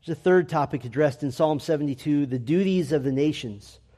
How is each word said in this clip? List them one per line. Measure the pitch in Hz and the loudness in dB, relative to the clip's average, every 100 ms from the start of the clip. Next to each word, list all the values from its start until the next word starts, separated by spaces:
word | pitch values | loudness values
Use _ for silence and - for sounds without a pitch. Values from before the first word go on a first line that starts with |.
| - | -8
The | |
third | 160 190 185 170 | -2 4 4 4
topic | 165 135 139 123 | -2 -2 -4 -6
addressed | 120 151 127 | 0 0 0
in | 143 | -6
Psalm | 123 156 151 | 0 0 0
seventy-two, | - 151 147 131 151 147 | 0 0 0 -4 -2 0
the | 139 127 | 0 -4
duties | 117 170 190 185 139 | 0 0 2 0 0
of | 151 | 0
the | 131 | 0
nations. | 135 151 147 117 101 - - _ | 0 0 -2 -8 -12 -18 -20 _